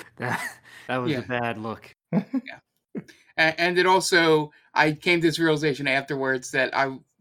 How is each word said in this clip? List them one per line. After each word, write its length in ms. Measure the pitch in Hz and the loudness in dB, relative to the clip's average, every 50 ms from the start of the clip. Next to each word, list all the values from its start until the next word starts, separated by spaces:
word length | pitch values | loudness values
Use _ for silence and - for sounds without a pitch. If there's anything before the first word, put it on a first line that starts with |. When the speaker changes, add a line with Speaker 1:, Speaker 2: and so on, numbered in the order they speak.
| - - _ - | -20 -20 _ -8
Speaker 1:
That, 260 | 120 123 - - - - - - _ - - - - - | -6 -6 -4 -6 -6 -10 -12 -14 _ -20 -20 -20 -10 -6
that 100 | 123 131 | -6 -4
was 140 | 123 123 | -2 -2
Speaker 2:
Yeah. 80 | 143 123 | -4 -4
Speaker 1:
a 20 | |
bad 380 | - - 127 120 120 117 110 110 | -4 -6 -4 -4 -4 -4 -4 -6
look. 320 | 107 113 107 - - - - _ | -8 -8 -8 -10 -12 -20 -20 _
Speaker 3:
<laughs> 100 | _ _ | _ _
Speaker 2:
Yeah. 480 | 165 202 - - - 262 - - - - _ _ _ _ _ _ _ 214 - - - _ _ _ _ - | -2 -2 -2 -2 -6 -8 -8 -8 -14 -20 _ _ _ _ _ _ _ -16 -16 -16 -20 _ _ _ _ 0
A-, 220 | 160 160 156 - | 0 0 2 0
and 160 | 170 180 180 180 | 0 0 2 2
it 80 | 175 | 4
also, 640 | 165 185 190 - - 190 170 165 160 156 156 151 151 - _ _ _ - | 4 4 4 2 2 2 4 4 4 4 4 2 -2 -8 _ _ _ 0
I 200 | - 156 156 147 | 2 2 2 2
came 280 | - - 185 175 170 | 0 0 0 2 2
to 60 | 165 165 | 2 2
this 120 | 147 165 | 2 2
realization 480 | 165 160 151 143 156 151 135 131 143 135 | 0 0 2 2 0 -2 -2 -2 -2 -2
afterwards 640 | 131 135 135 - 151 135 135 131 131 127 - - | -2 -2 -2 -4 -4 -2 -2 -2 -2 -2 -4 -4
that 240 | - 135 127 - - | -2 0 0 0 0
I 220 | 131 139 135 131 123 - _ _ _ | 0 0 -2 -4 -8 -14 _ _ _